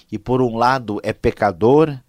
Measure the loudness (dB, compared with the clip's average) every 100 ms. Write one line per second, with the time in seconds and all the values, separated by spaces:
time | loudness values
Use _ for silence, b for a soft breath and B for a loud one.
0 | _ -10 -4 -2 -2 0 0 0 -4 -6
1 | -6 -4 -4 0 -2 2 2 4 2 -2